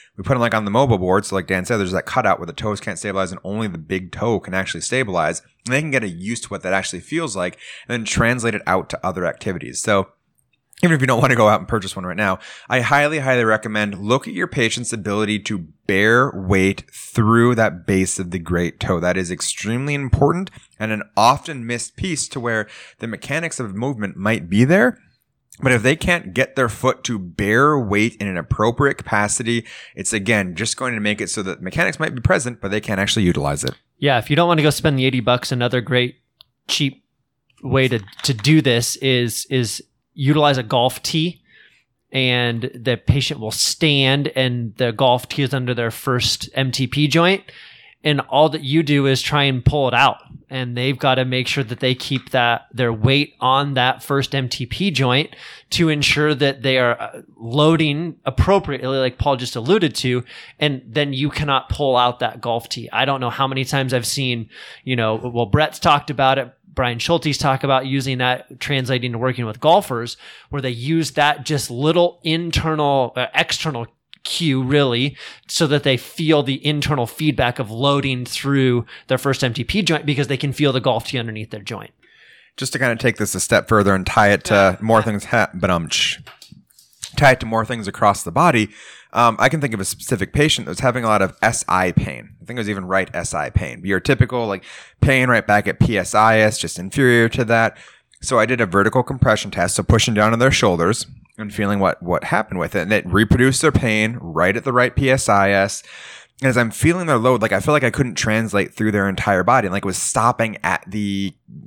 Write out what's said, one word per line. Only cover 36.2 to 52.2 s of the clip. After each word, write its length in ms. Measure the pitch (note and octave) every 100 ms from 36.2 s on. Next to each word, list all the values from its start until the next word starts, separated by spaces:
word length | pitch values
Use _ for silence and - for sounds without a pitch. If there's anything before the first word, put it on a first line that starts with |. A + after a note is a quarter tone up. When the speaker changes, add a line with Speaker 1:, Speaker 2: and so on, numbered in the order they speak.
| _ _ _ _ -
Speaker 2:
cheap 340 | - C#3 C3+ _ _ _ _ _ _
way 280 | C3 C3 C3
to, 100 | A#2 F#2+ -
to 100 | -
do 300 | A2+ G#2 D#3
this 320 | C3 A#2 A#2 -
is, 520 | C3+ B2 A#2+ - -
is 320 | C3 A2 - - _ _
utilize 440 | - C3+ D3+ D3 B2+
a 40 |
golf 400 | A2+ B2+ B2+ -
tee, 400 | - D#3+ E3+ - _ _ _ _ _ _ _
and 580 | C3+ B2+ B2 A#2+ A#2 B2+
the 240 | B2+ A#2+ A#2
patient 440 | - C3+ B2+ C#3+
will 100 | A2
stand 800 | - - - D#3+ C#3+ C3+ C#3 C#3 C3
and 400 | B2+ A#2+ A#2 -
the 160 | B2
golf 360 | A2 C3+ B2 -
tee 140 | -
is 100 | C3+
under 220 | C3+ B2
their 160 | A#2+ A#2
first 580 | - - B2 - - -
M 160 | - C3+
T 160 | B2 B2+
P 220 | C#3+ D3+
joint. 340 | D#3+ F3 G3 - - - - - _
And 160 | D3+ C#3+
all 280 | - C3 D#3
that 120 | D3+
you 220 | C3+ D#3
do 220 | C#3+ C#3+ C3+
is 140 | C3
try 220 | - D3
and 220 | C#3 C3
pull 240 | - D3 C3
it 40 |
out, 260 | A#2+ C3+ - - - _
and 280 | C3 B2 A#2+
they've 200 | C3 C3
gotta 280 | C#3 C3
make 240 | B2+ B2+ B2
sure 160 | C#3+
that 160 | A2+ A#2+
they 160 | C3 B2+
keep 340 | - C3+